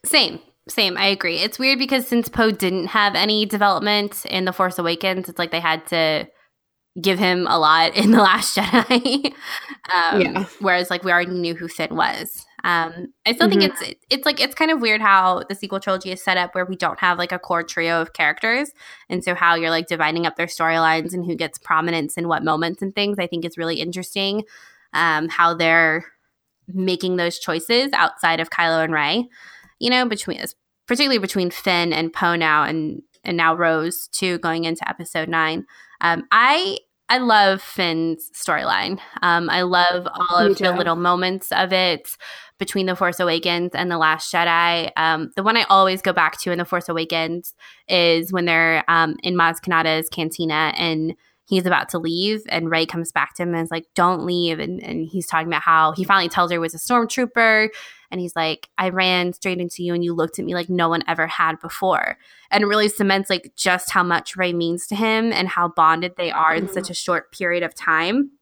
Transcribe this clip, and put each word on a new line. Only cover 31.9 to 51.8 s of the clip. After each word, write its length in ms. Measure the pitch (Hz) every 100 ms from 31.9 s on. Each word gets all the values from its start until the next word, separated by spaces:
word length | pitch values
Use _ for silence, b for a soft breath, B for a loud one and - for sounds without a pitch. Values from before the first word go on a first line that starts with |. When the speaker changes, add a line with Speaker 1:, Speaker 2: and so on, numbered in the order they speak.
Speaker 1:
and 200 | 156 165
Poe 220 | - 175
now 300 | 170 165 151
and, 380 | 151 160 156 - _ _
and 140 | - 170
now 180 | 165
Rose 540 | 165 170 160 160 165 -
too, 300 | - 190 170
going 260 | 170 165
into 220 | 165 165 -
episode 400 | - 170 170 160
nine. 360 | 165 160 160 196 B B B
Um, 260 | 170 170 -
I 460 | 220 247 302 381 - _ _ -
I 80 | 254
love 440 | 247 214 196 190
Finn's 680 | - - 175 160 165 160 -
storyline. 680 | - - 156 131 95 95 190 B B
Um, 260 | 175 170 170
I 140 | 175
love 440 | 180 180 175 180 180
all 320 | - 180 175
Speaker 2:
Me 60 | 202
Speaker 1:
of 60 | 196
the 120 | 185
Speaker 2:
too. 40 | 180
Speaker 1:
little 200 | 175 170
moments 540 | 175 180 185 190 -
of 200 | - 185
it 380 | 185 185 165 - - B B B _
between 260 | 196 202 185
The 100 | 185
Force 220 | 180 175
Awakens 520 | 180 165 170 175 175
and 160 | - 180
The 60 | 170
Last 340 | 156 160 -
Jedi. 580 | 175 170 170 170 170 165 -
Um, 340 | 160 160 151 -
the 60 |
one 140 | 196 233
I 60 | -
always 320 | 196 190 185
go 100 | 196
back 260 | 180 160 -
to 120 | -
in 60 | 175
The 60 | 175
Force 220 | 175 170
Awakens 680 | 165 160 165 165 170 - - B B -
is 420 | 185 170 165 170
when 120 | 185
they're, 400 | 175 165 165 160 -
um, 280 | 165 160 -
in 120 | - 175
Maz 240 | 165 165
Kanata's 480 | - 165 160 160 160
cantina 640 | - 160 - 165 151 156 -
and – 380 | 170 156 160 180 _ _ _
he's 180 | 190
about 240 | 180 165